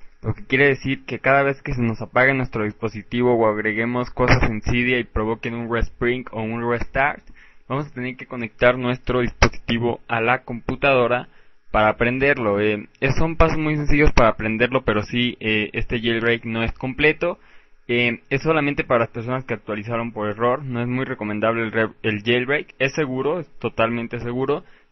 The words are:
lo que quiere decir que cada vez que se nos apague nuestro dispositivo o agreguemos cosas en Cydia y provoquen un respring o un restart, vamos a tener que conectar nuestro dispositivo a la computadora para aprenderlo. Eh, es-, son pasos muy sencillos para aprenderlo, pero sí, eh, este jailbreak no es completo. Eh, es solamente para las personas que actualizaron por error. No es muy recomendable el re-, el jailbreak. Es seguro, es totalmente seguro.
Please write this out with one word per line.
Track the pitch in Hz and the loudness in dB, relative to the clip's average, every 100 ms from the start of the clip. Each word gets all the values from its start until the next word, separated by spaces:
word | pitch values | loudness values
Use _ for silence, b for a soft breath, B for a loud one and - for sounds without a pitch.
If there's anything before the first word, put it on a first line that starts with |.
| b - | b -8
lo | - 104 | -6 -6
que | 104 | -2
quiere | 131 143 | 2 2
decir | 127 135 135 131 | 2 -2 -6 -6
que | 120 | -4
cada | 135 139 | 2 2
vez | 139 135 | 2 -2
que | - | -6
se | 131 | -2
nos | 117 110 | -2 -2
apague | 110 123 131 135 | -2 2 2 2
nuestro | 123 113 | -2 -4
dispositivo | 107 - 110 107 - 120 123 | -4 -4 -8 -8 -6 0 2
o | 117 110 | 4 2
agreguemos | 104 107 107 117 123 123 | 2 -2 -2 -2 -2 -4
cosas | - 123 120 | 0 2 2
en | 117 107 | 0 0
Cydia | - 123 123 127 | 0 0 2 0
y | 113 | -2
provoquen | 110 110 113 117 117 | -4 -4 -4 -6 -6
un | 117 | -4
respring | 117 113 - 120 127 - | -2 -2 0 -2 -2 -6
o | 110 | -8
un | 110 117 117 | -6 -4 -2
restart, | 117 - 135 143 - - b b b - | -2 -2 0 0 -2 -14 b b b -8
vamos | 135 147 | -6 -6
a | 127 | -8
tener | 127 127 | -10 -10
que | 139 | -12
conectar | 123 113 - 123 127 | -8 -8 2 2 4
nuestro | 123 123 - 123 | 0 -2 0 0
dispositivo | 120 - - - - 117 120 - - | 0 2 0 0 -4 -2 0 -4 -4
a | 117 | -2
la | 113 127 | 0 0
computadora | - 117 - 131 143 131 117 123 135 b b b - | -4 -10 -8 -2 2 2 2 0 -6 b b b -2
para | 107 107 | 2 2
aprenderlo. | 107 120 131 139 135 110 101 | 2 0 2 2 2 2 2
Eh, | 107 104 - - | 2 0 -6 -4
es-, | 135 - | 0 2
son | 165 165 | 2 4
pasos | 160 156 | 4 2
muy | 151 151 | 0 2
sencillos | 147 147 151 | 4 6 6
para | - 113 | 8 6
aprenderlo, | - 110 110 120 131 | 4 -2 0 2 2
pero | 117 104 | 0 0
sí, | 98 120 123 - | -2 -2 -2 -2
eh, | 110 107 107 | 0 0 0
este | 110 - 123 | -4 -4 -2
jailbreak | 117 113 117 113 117 | -2 0 0 0 -2
no | 113 | -4
es | 113 | -4
completo. | - 131 127 151 151 175 175 b b b - - | -4 -6 0 2 2 -2 -6 b b b -14 -2
Eh, | 120 120 117 - | 0 0 -2 -4
es | 135 | -2
solamente | 156 160 143 143 - | 0 2 0 -2 0
para | 120 | 0
las | 113 | 0
personas | 117 113 131 | -4 -6 -6
que | 127 110 | -4 -8
actualizaron | - 104 107 117 117 | -6 -8 -4 -6 -4
por | 107 104 | -4 -4
error. | 104 120 135 | 0 0 0
No | 135 120 | -2 -4
es | 120 | -2
muy | 127 | -2
recomendable | 131 127 107 104 110 117 | -4 -4 -4 0 0 0
el | 110 | 0
re-, | 110 110 - | 0 -2 -2
el | 113 107 | -4 -2
jailbreak. | 110 123 127 147 - - | 2 2 2 -2 -4 -4
Es | 135 | -2
seguro, | 165 139 127 135 175 | 0 -2 -2 -2 -4
es | 147 - | -6 -8
totalmente | 117 - 113 117 117 120 | -4 0 0 0 -6 -8
seguro. | 120 123 135 151 b b b | -6 -2 -2 -2 b b b